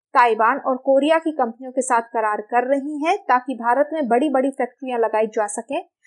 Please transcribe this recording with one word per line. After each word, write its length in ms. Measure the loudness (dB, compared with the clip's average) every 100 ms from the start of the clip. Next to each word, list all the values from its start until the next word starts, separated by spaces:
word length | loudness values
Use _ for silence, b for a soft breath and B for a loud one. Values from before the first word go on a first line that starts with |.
| _
ताइवान 440 | 4 4 4 2 2
और 200 | -2 -2
कोरिया 420 | 2 2 4 2
की 120 | 0
कंपनियों 400 | -2 -4 -4 -8
के 100 | -6
साथ 200 | 0 -2
करार 400 | 0 -4 -2 -4
कर 260 | -2 -2 0
रही 380 | -2 -2 -4 -2
हैं, 120 | -2
ताकि 380 | 2 0 0 -4
भारत 340 | 0 2 0
में 140 | -2 0
बड़ी-बड़ी 420 | 2 2 0 0
फैक्ट्रियां 500 | -2 -6 -6 -6 -2
लगाई 280 | 0 0 -2
जा 200 | -2 -4
सकें, 420 | -6 -6 -8 -8 _